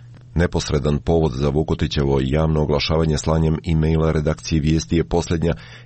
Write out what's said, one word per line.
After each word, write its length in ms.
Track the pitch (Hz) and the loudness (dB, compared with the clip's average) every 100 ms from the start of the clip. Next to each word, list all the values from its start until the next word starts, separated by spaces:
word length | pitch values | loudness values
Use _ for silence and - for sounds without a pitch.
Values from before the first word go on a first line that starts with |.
| - - - | -14 -20 -6
Neposredan 640 | 80 87 85 - 73 67 71 | -2 0 0 -2 0 0 0
povod 340 | - 82 78 | 0 2 2
za 160 | 64 71 | 0 0
Vukotićevo 680 | 71 78 82 78 76 69 69 | 0 -2 -2 -2 0 0 0
javno 400 | 67 73 80 78 | 0 0 2 0
oglašavanje 560 | 73 71 - 80 80 76 | 0 0 0 0 2 0
slanjem 400 | 80 80 80 78 | 0 2 2 0
e-maila 480 | - 80 78 80 80 | 0 2 2 2 2
redakciji 480 | 78 76 80 - 80 | 0 -2 -4 -2 0
Vijesti 360 | 73 80 - 82 | 2 0 0 -2
je 80 | |
posljednja 480 | - 85 - 85 82 80 - - | 0 -2 -2 -2 0 -2 -8 -20